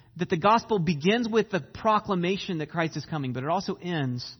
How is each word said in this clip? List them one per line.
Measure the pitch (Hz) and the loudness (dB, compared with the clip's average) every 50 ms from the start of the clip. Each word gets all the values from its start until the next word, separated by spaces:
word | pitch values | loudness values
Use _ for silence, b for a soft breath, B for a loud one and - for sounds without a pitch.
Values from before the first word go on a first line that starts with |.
| b b b - | b b b -4
that | 180 - | -2 0
the | 190 170 | 0 2
gospel | 151 202 220 233 226 - 226 202 | 4 6 6 4 4 2 0 0
begins | 160 156 175 143 139 185 214 240 247 226 | 2 2 0 2 4 4 4 4 2 2
with | 214 226 208 214 | 2 2 0 2
the | - 175 | 0 -4
proclamation | 135 - - - - 220 214 208 - - - 180 170 175 196 185 - - 190 160 | -4 -4 -10 -2 0 2 2 2 2 0 -2 0 2 0 0 -2 -2 -4 -4 -4
that | 151 - | -4 -4
Christ | - 170 165 160 - 160 | -2 -2 -2 -2 -2 -6
is | 139 | -8
coming, | - 165 156 139 127 123 | -6 -6 -4 -4 -4 -4
but | 131 127 | -4 -2
it | 147 | -2
also | 170 190 196 - 190 | -2 -2 -2 -4 -8
ends | - - 175 175 160 139 127 123 123 - - - - | -6 -4 -4 -2 0 0 0 -2 -4 -6 -10 -16 -18